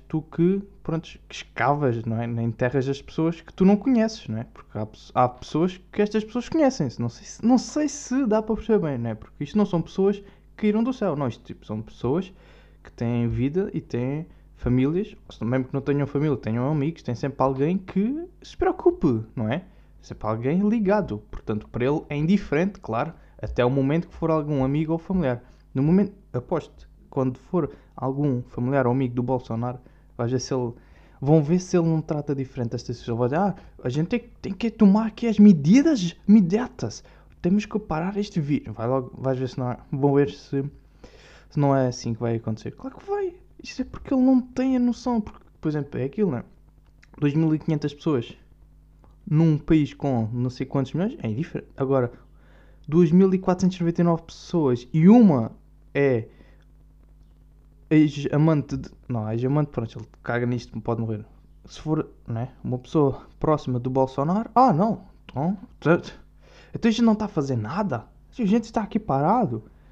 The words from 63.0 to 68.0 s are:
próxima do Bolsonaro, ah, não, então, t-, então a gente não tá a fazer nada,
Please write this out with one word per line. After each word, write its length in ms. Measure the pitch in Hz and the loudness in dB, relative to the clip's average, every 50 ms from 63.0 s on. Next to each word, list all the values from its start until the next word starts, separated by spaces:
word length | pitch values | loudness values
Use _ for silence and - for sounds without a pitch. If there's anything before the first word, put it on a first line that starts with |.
| 143 135 123 - - - - - | 2 2 0 -2 -10 -16 -10 -4
próxima 400 | - 156 151 147 - 131 123 123 | 0 0 0 0 0 -4 -4 -4
do 80 | 123 | -4
Bolsonaro, 600 | 131 131 135 131 131 - 139 139 160 185 214 226 - - | -2 2 2 0 0 0 -2 -2 0 0 -2 -2 0 4
ah, 180 | 233 262 254 160 | 4 6 6 6
não, 320 | 151 202 226 190 - - - - - - - | 4 2 0 0 -4 -8 -18 -20 -20 -20 -10
então, 260 | - 127 147 175 214 190 - - - - | -6 -4 -4 -4 -4 -6 -8 -20 -14 -2
t-, 340 | - 143 170 170 - - - - - - _ - - - - - - - - | 2 2 2 2 2 -6 -18 -18 -20 -20 _ -20 -20 -20 -20 -20 -20 -14 -8
então 160 | - - 233 | 0 0 2
a 20 | |
gente 120 | 220 240 233 | 2 4 4
não 100 | 226 214 | 4 4
tá 120 | 214 214 | 2 0
a 20 | |
fazer 280 | 196 - 160 139 135 131 | -4 -2 -2 -2 -2 -2
nada, 520 | 113 107 110 151 196 214 180 139 110 | -4 -4 -4 -4 -4 -4 -4 -4 -6